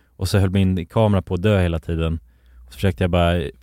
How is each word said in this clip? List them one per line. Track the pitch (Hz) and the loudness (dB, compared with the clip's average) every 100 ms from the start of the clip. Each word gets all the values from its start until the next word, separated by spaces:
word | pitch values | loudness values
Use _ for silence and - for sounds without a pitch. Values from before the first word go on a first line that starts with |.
| _ - | _ -8
och | 95 | -2
så | 104 | 0
höll | 95 | 2
min | 98 92 92 85 | 2 2 0 -2
kamera | 113 110 98 | 0 2 2
på | - | -2
att | 92 | -2
dö | 104 101 | 0 2
hela | 87 82 | 0 -2
tiden. | - 82 80 82 - _ _ - - | -4 -4 -4 -4 -10 _ _ -20 -20
Och | |
så | - | -4
försökte | 98 - | -2 0
jag | 90 | 0
bara | 87 - 87 73 - | 2 2 0 -4 -10